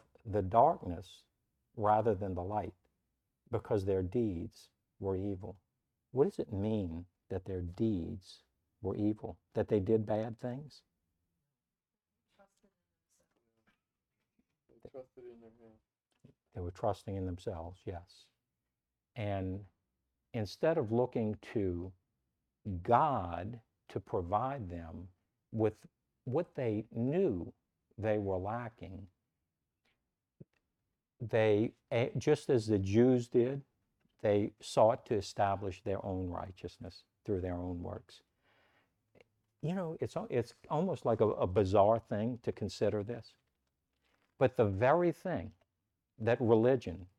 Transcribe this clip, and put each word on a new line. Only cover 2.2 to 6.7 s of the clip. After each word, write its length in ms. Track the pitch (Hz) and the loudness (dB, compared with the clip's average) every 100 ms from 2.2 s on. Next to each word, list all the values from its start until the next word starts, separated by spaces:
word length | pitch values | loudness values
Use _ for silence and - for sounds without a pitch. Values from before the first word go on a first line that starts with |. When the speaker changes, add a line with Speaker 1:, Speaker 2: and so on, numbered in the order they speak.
| 98 | -2
Speaker 1:
the 80 | 90 | -6
light, 300 | 90 107 - - _ _ _ _ _ _ - | -6 -6 -6 -10 _ _ _ _ _ _ -6
because 340 | 113 - 113 | -6 0 -2
their 180 | 95 95 | 0 0
deeds 680 | 90 120 113 85 90 - - _ _ - | 0 0 0 -2 -8 -12 -20 _ _ -8
were 160 | 98 95 | -4 -2
evil. 420 | 101 95 98 - _ _ _ _ _ | -4 -6 -10 -16 _ _ _ _ _
What 120 | 127 | 0
does 140 | 160 - | 0 0
it 120 | - | -6
mean 540 | 101 104 | -2 0